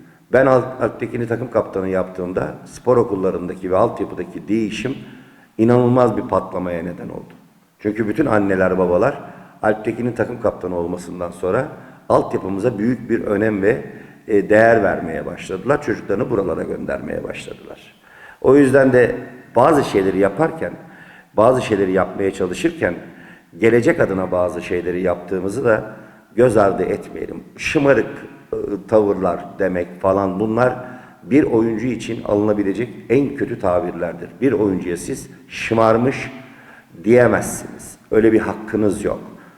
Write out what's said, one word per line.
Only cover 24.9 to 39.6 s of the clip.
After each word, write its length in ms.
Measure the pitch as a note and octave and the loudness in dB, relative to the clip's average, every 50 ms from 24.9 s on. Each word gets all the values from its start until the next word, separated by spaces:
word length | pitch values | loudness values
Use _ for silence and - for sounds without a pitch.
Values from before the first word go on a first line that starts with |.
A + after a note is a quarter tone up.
| F2 F2+ | -4 -2
yaptığımızı 640 | F#2 F2+ F2 F2 - - F#2+ F#2 F#2 G2+ G#2 C3 C3+ | -2 -2 -2 -4 -6 -6 -6 -4 -4 -4 -4 -2 0
da 300 | A#2 G#2+ - - - - - - - - - _ _ - | 2 2 0 -2 -8 -14 -18 -20 -20 -20 -20 _ _ 0
göz 220 | G#2 B2 B2+ G#2 | 2 4 4 6
ardı 260 | A2 G2 G2 - F#2 F2+ | 4 4 4 2 0 -2
etmeyelim. 600 | - G2+ - - - - - - - - - - - - | -2 -4 -6 -6 -12 -12 -12 -12 -10 -12 -14 -16 -18 -14
Şımarık, 500 | - - - - D#3 C#3 C#3 C3 A2 - - - - - - - - - - A2 | -10 -6 -2 0 2 4 4 4 4 2 -2 -6 -14 -16 -18 -20 -18 -12 -8 -8
e, 40 | A2 - G2+ G2+ F2+ F#2+ | -6 -6 -6 -6 -6 -2
tavırlar 580 | - A#2 G#2+ G#2 G2+ G2+ F#2 F#2 F2 E2+ - - - - - | 2 2 4 4 4 0 0 0 -2 -2 -4 -8 -10 -6 -2
demek 420 | F#2+ F#2 F2+ F2+ F2 - - - | -2 -2 0 -2 -4 -6 -6 -2
falan, 380 | - F#2+ F#2+ G2 G2 F#2 F2+ F#2+ | 0 0 2 2 0 0 -2 -2
bunlar 360 | A2 A2 A2 A#2 B2+ B2+ - - - - - - - - - _ - | -2 0 0 2 2 0 0 -2 -10 -14 -16 -18 -20 -20 -20 _ -4
bir 200 | E3+ B2 D3+ - | 0 2 2 2
oyuncu 440 | - A#2+ A2 A2+ A#2 A2 G#2+ A#2 | 4 2 2 2 0 -2 -4 -4
için 360 | C3 A2+ - - A#2 A2+ - - | -4 -4 -6 -6 -8 -8 -6 -2
alınabilecek 640 | - G#2 G#2 G#2 G#2+ G#2 G#2 G2 F#2+ F#2 G2+ A#2+ A#2 - - - - | 0 0 2 2 2 2 2 0 -2 -2 -4 -4 -6 -8 -10 -2 0
en 260 | A#2 C#3+ C#3 A2 - | 2 2 2 0 -2
kötü 240 | - G2+ - A#2 - | -4 -6 -6 -4 -4
tabirlerdir. 720 | - F2+ F2+ F2 E2+ F2 E2+ E2+ F2 E2+ E2+ - F2 - - - | -2 0 0 0 0 -2 -6 -6 -6 -6 -6 -10 -12 -14 -6 -2
Bir 100 | A#2+ A2 | 0 0
oyuncuya 460 | A2 F#2 G#2+ G2+ G2 F2 F2 F2+ F2 | 2 2 0 0 0 -2 -4 -6 -6
siz 320 | E2+ - - - - - - - - - | -6 -6 -8 -10 -10 -12 -16 -20 -20 -20
şımarmış 840 | - - - - - A2+ A2+ A2+ A2 A2+ A#2 B2 C#3 C3 - - - - - - - - - - - - - _ _ - E2+ E2+ | -16 -12 -8 -4 0 2 4 6 6 4 4 2 0 -2 -4 -8 -12 -14 -16 -18 -20 -20 -20 -20 -20 -20 -20 _ _ -14 -4 2
diyemezsiniz. 920 | G#2+ A#2+ B2 B2 A2+ G2+ F2+ - - - - - - - - - - - - _ - | 4 6 6 6 6 4 2 0 -4 -8 -10 -12 -14 -16 -16 -18 -20 -20 -16 _ 0
Öyle 220 | G#2+ A2 A2 A2+ A2 | 2 4 4 6 4
bir 60 | G#2 | 4
hakkınız 640 | G#2 G#2 F#2+ - - - A2 G#2+ G#2+ G2+ F2 - - | 2 0 -6 -8 -8 -4 -2 0 0 0 0 -2 -4
yok. 160 | F2+ - - - - - - - - _ _ | -4 -6 -6 -10 -16 -20 -20 -20 -20 _ _